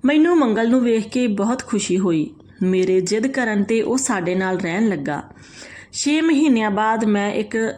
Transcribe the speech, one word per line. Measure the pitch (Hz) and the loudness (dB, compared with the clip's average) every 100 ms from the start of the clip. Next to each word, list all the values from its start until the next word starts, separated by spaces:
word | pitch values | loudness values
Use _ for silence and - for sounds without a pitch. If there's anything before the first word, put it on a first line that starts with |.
| 254 | 4
ਮੈਨੂੰ | 302 330 339 | 4 4 4
ਮੰਗਲ | 254 214 233 | 2 2 2
ਨੂੰ | 254 | 2
ਵੇਖ | 240 226 208 | 2 0 0
ਕੇ | 254 247 | -2 0
ਬਹੁਤ | 202 208 254 | 0 -2 -2
ਖੁਸ਼ੀ | - 208 - 185 | -4 -4 -2 0
ਹੋਈ। | 190 160 135 - - - | 0 0 -2 -8 -20 -4
ਮੇਰੇ | 185 185 185 185 | 0 0 2 0
ਜ਼ਿੱਦ | 185 214 262 | 0 -2 -2
ਕਰਨ | 269 233 208 | -2 -2 -2
ਤੇ | 202 226 | 0 0
ਉਹ | - 254 | 0 -2
ਸਾਡੇ | - 202 175 180 | -2 -2 -2 -2
ਨਾਲ | 190 185 | -2 -2
ਰਹਿਣ | 180 175 226 | -2 -2 -2
ਲੱਗਾ। | 170 143 143 - - - - - - - | -2 -4 -6 -10 -20 -20 -20 -20 -20 -16
ਛੇ | - 277 311 | -6 -2 0
ਮਹੀਨਿਆਂ | 320 285 302 233 214 | 2 2 4 2 2
ਬਾਅਦ | 202 220 220 220 | 0 0 0 2
ਮੈਂ | 202 202 | 0 0
ਇੱਕ | 208 208 226 226 | -4 -4 -4 -4